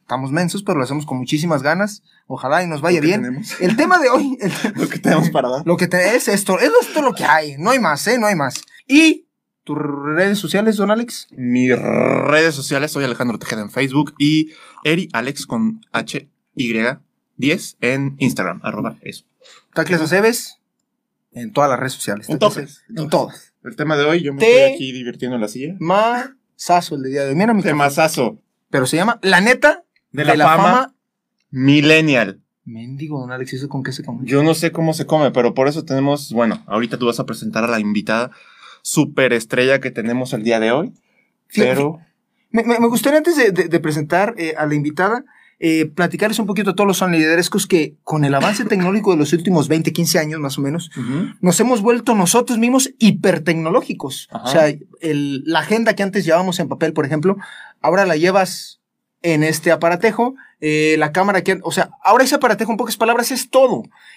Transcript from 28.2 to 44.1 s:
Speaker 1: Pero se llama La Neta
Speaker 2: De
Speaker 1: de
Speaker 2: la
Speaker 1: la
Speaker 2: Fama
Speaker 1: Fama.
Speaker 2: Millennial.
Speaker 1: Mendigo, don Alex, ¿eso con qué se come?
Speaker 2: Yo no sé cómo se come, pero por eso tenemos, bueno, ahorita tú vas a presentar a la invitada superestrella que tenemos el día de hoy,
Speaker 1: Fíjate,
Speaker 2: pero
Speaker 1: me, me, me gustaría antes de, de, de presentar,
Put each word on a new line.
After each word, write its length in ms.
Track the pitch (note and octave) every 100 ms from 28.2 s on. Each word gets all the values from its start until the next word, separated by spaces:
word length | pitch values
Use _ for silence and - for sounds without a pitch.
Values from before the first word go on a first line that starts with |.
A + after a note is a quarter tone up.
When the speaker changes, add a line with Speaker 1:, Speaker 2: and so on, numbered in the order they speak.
| A#2 - _ _ _
Speaker 1:
Pero 140 | C#3+ B2+
se 100 | D#3+
llama 220 | G#3 A3+
La 180 | F#3+ F3+
Neta 440 | G#3+ B3+ D4 E4 - _ _
Speaker 2:
De 120 | C3
Speaker 1:
de 60 | D3
Speaker 2:
la 60 | D#3+
Speaker 1:
la 100 | D3+
Speaker 2:
Fama 180 | E3
Speaker 1:
Fama. 320 | F#3+ F3+ - _ _ _ _ _ _
Speaker 2:
Millennial. 880 | C3 C3+ D3 D3 D#3 D#3 C3 G2+ F#2+ _ _ -
Speaker 1:
Mendigo, 540 | A2+ A#2+ C#3 D3+ D3
don 120 | B2
Alex, 220 | B2+ B2+
¿eso 160 | C3 C#3
con 140 | C#3+
qué 80 | C3
se 120 | C3
come? 220 | - A#2 B2
Speaker 2:
Yo 160 | C#3
no 100 | D#3 E3
sé 160 | E3
cómo 220 | E3 D#3+
se 120 | D3+ C#3
come, 260 | D#3 C#3
pero 220 | B2+ A#2+
por 140 | A2+ C3+
eso 180 | D3+ -
tenemos, 460 | C3+ C#3 C#3+ C#3+
bueno, 300 | A2+ A2+ E2+ -
ahorita 300 | G#2 A#2 A#2+
tú 80 | A#2+
vas 140 | A#2
a 60 | C3+
presentar 380 | A#2 A2 A2
a 40 | A#2
la 120 | A2+
invitada 520 | G#2 G#2 - A2+ B2+ - - _ - - -
superestrella 880 | - D3+ C#3+ C3 A#2+ A2+ B2 B2+ C3+
que 120 | C3+
tenemos 420 | A#2+ A2 B2 B2+
el 100 | B2
día 160 | A2 A2+
de 120 | A2
hoy, 220 | B2+ G#3 - _ _ _ _ _
Speaker 1:
Fíjate, 220 | - D#3+ C3
Speaker 2:
pero 240 | C#3+ E3 _ _ _ _ _
Speaker 1:
me, 140 | A3+
me, 160 | A3+ A#3
me 80 | A#3
gustaría 300 | A#3+ C#4 D4+
antes 160 | D#4 D4+
de, 140 | A#3
de, 160 | F3+ E3+
de 120 | E3
presentar, 540 | D#3 D3+ D3+